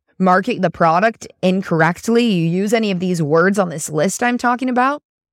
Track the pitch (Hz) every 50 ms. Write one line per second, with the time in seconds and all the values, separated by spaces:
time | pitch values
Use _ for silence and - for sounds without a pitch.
0 | _ _ _ - 185 185 180 196 190 247 226 180 185 165 - - 175 160 160 180
1 | 208 233 220 - - - - _ - 185 185 196 185 - 170 160 160 165 175 -
2 | - 226 233 233 240 233 196 170 165 165 175 185 202 208 233 226 220 202 185 170
3 | 185 180 180 165 156 143 160 165 180 208 202 208 185 170 143 160 - - 151 151
4 | 147 190 - - 240 240 247 240 - 240 247 240 262 254 240 247 254 277 294 294
5 | - _ _ _ _ _